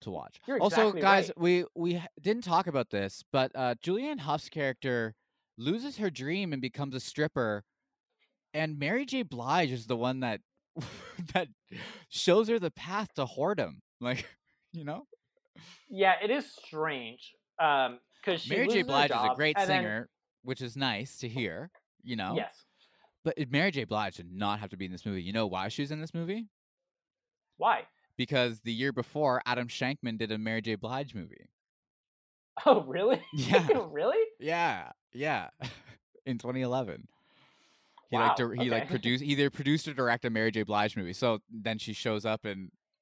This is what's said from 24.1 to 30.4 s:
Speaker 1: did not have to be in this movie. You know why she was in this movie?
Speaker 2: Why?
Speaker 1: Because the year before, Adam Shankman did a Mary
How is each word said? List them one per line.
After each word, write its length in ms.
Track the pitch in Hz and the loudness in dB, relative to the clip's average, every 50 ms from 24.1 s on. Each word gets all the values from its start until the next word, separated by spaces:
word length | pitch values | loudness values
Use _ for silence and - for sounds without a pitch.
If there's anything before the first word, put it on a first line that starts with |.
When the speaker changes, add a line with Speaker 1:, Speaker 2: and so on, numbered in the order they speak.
| - - | -4 -8
Speaker 1:
did 140 | 87 87 90 | -14 -12 -6
not 280 | 95 104 101 104 104 | -2 0 0 0 -2
have 100 | 107 95 | -4 -8
to 60 | - | -8
be 80 | 92 98 | -8 -8
in 80 | 92 92 | -8 -8
this 120 | 87 - | -8 -6
movie. 160 | 107 98 92 | -4 -4 -4
You 120 | 85 90 101 | -4 -2 0
know 160 | 113 113 101 | 0 0 0
why 180 | 90 92 95 | 0 -2 -4
she 160 | 104 - - 143 | -4 -4 -4 -4
was 80 | 143 | -4
in 100 | 151 156 | -4 -8
this 140 | 156 165 - | -8 -8 -6
movie? 320 | 170 170 170 196 226 233 208 _ _ _ _ _ _ _ _ _ _ _ _ _ _ _ _ _ _ _ _ _ | -6 -4 -4 -4 -6 -8 -10 _ _ _ _ _ _ _ _ _ _ _ _ _ _ _ _ _ _ _ _ _
Speaker 2:
Why? 260 | _ 160 226 202 117 - - _ _ _ _ _ | _ 2 2 2 2 0 -8 _ _ _ _ _
Speaker 1:
Because 440 | - 127 - 147 135 123 120 113 107 | -4 -4 0 2 2 4 2 0 -4
the 120 | - 113 117 | -4 -4 -2
year 200 | 113 127 139 120 | 0 0 -2 0
before, 500 | 127 117 - - 147 151 139 123 127 - | -2 -4 -4 -2 0 2 2 2 2 0
Adam 200 | 123 123 123 123 120 | 0 -2 -2 -2 -4
Shankman 480 | - - 131 127 143 - - 123 113 | -4 -4 -2 -2 -2 -4 -6 -6 -4
did 140 | 110 117 104 | -4 -4 -4
a 80 | 110 | -2
Mary 240 | 107 | -4